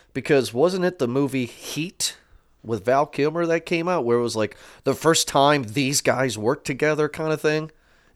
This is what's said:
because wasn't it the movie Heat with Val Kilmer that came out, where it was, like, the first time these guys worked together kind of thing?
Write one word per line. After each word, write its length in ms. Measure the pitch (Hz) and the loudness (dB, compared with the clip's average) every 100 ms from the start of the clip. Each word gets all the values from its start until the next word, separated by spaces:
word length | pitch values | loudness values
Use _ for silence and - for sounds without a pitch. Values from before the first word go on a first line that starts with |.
| _ | _
because 380 | 135 - 143 107 | -8 2 2 2
wasn't 320 | 117 170 190 | 2 2 2
it 140 | 175 - | -2 0
the 100 | 120 | -2
movie 380 | 131 139 131 120 | 0 -2 -2 -6
Heat 720 | - - 143 175 - - - _ - _ _ | -8 -10 -8 -8 -6 -8 -8 _ -20 _ _
with 200 | 107 113 | -8 -4
Val 220 | 107 135 151 | 0 2 0
Kilmer 400 | - 147 165 165 | -2 -2 0 0
that 200 | 165 165 | -2 -2
came 220 | 170 170 | -4 0
out, 160 | 175 | -2
where 140 | 120 120 | 2 0
it 40 | |
was, 120 | 120 110 | 0 -2
like, 200 | 107 - - - | -4 -6 -20 -6
the 120 | 135 | -4
first 340 | 131 156 160 - | 2 2 2 2
time 340 | 143 143 147 | 4 6 4
these 380 | 107 110 131 143 | 0 -2 0 0
guys 360 | 135 123 131 107 | 0 2 0 -2
worked 300 | 107 147 - | -2 -2 -4
together 420 | 135 151 151 151 | -2 0 0 -2
kind 240 | - 156 | -2 -4
of 80 | 151 | 0
thing? 300 | 151 156 156 - _ _ _ | 0 0 -4 -12 _ _ _